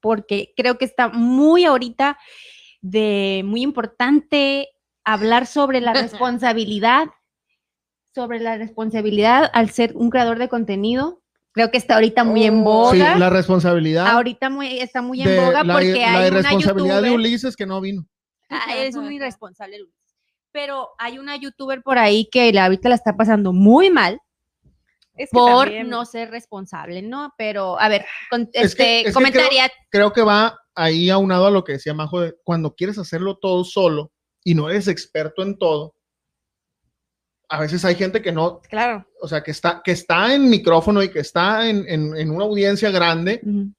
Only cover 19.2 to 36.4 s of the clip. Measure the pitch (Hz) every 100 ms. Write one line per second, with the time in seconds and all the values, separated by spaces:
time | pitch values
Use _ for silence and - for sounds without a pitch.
19.2 | 277 - 202 180 196 202 202 _ _ _
20.2 | _ _ _ 294 285 277 262 _ 233 254
21.2 | 277 285 277 - 269 269 262 254 214 208
22.2 | 214 254 240 196 185 185 247 247 - 196
23.2 | 220 214 196 185 202 254 381 339 185 220
24.2 | _ _ _ _ _ _ _ _ _ _
25.2 | 277 240 240 247 269 214 233 240 233 233
26.2 | 226 226 233 202 190 180 147 175 208 262
27.2 | 294 _ 214 202 190 180 214 202 - -
28.2 | - 240 240 - 214 - 247 233 220 262
29.2 | 269 262 254 269 262 - _ 202 208 208
30.2 | 220 208 226 220 _ - 160 160 175 190
31.2 | 190 185 190 202 180 139 156 151 151 175
32.2 | 170 165 - 170 156 - 185 214 175 165
33.2 | 190 196 190 180 180 - 180 151 147 _
34.2 | _ _ - 165 151 196 190 165 - 156
35.2 | 156 - 196 196 180 151 156 _ _ _
36.2 | _ _